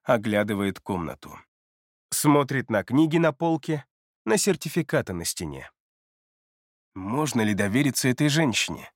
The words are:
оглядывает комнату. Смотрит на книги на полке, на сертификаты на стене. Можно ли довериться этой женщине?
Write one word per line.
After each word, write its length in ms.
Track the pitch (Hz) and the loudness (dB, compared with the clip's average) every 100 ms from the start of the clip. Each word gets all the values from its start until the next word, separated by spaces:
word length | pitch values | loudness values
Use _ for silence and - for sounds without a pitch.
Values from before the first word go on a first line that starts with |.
оглядывает 800 | - 120 107 104 104 101 98 92 | 0 0 2 0 0 0 -2 -4
комнату. 580 | - 92 78 - - - - _ _ _ _ _ _ | -6 -6 -6 -10 -16 -20 -20 _ _ _ _ _ _
Смотрит 600 | - 147 143 131 135 117 | 0 4 4 4 -2 0
на 120 | 104 | -2
книги 340 | - 131 160 165 | 2 2 4 4
на 140 | 160 | 2
полке, 520 | 139 170 160 - 151 - _ _ _ | 2 0 -2 -2 -6 -8 _ _ _
на 140 | 214 214 | -2 0
сертификаты 760 | 208 170 160 175 143 147 - | 2 -2 -2 -4 0 -2 -2
на 120 | 87 | -6
стене. 460 | 85 - 80 67 - _ _ _ _ _ _ _ _ _ _ _ _ | -6 -6 -8 -10 -14 _ _ _ _ _ _ _ _ _ _ _ _
Можно 480 | 95 95 131 156 123 | -12 -6 -2 0 0
ли 120 | 107 | 2
довериться 540 | 98 101 120 147 - 131 | 2 0 2 0 0 0
этой 200 | 123 147 | 2 2
женщине? 640 | 151 147 101 - 73 - | 2 2 0 -4 -6 -14